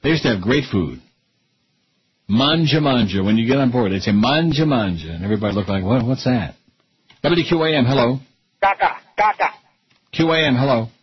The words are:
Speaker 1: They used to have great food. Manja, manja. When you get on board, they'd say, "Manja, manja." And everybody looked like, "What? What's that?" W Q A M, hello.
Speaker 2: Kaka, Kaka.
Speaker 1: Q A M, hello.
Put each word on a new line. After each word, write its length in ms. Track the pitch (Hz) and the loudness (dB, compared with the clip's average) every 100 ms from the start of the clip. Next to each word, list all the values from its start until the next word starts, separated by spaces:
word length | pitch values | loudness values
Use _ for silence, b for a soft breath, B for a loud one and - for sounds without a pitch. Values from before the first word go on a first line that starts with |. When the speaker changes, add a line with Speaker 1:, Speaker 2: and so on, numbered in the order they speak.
Speaker 1:
They 80 | 139 | 0
used 120 | 160 | 0
to 80 | 143 | 0
have 100 | 107 | -2
great 240 | 92 139 | 0 0
food. 360 | 135 101 78 64 _ _ _ _ _ _ _ _ _ _ _ _ _ | 0 -2 -2 -6 _ _ _ _ _ _ _ _ _ _ _ _ _
Manja, 520 | 107 135 160 156 151 | 0 2 2 2 2
manja. 420 | 147 127 104 98 | 2 2 0 0
When 140 | 95 110 | 0 2
you 80 | 113 | 2
get 120 | 135 | 2
on 120 | 131 | 2
board, 200 | 123 107 | 0 0
they'd 100 | 95 | -2
say, 100 | 95 | 0
"Manja, 520 | 104 107 151 170 143 156 | 2 2 2 0 0 0
manja." 440 | 131 101 85 80 | 0 0 -4 -8
And 120 | 82 | -10
everybody 300 | 98 107 104 | -4 -2 -2
looked 140 | 98 95 | -4 -2
like, 140 | 98 | -4
"What? 200 | 92 127 | 0 0
What's 200 | 120 131 | 0 -2
that?" 300 | - 123 82 - _ _ _ _ _ _ | -2 -2 -4 -12 _ _ _ _ _ _
W 220 | 147 170 | -2 0
Q 180 | 160 170 | 0 0
A 100 | 160 | 0
M, 100 | 156 120 | 2 2
hello. 340 | 139 120 135 - _ _ _ | 2 0 -2 -8 _ _ _
Speaker 2:
Kaka, 340 | 196 196 180 - _ - | -2 0 -2 -2 _ -2
Kaka. 340 | 208 202 175 - _ _ _ _ _ | 0 0 -4 -6 _ _ _ _ _
Speaker 1:
Q 180 | - 160 | -2 0
A 60 | 160 156 | 2 2
M, 80 | 123 | 2
hello. 320 | 139 120 113 _ | 2 0 -2 _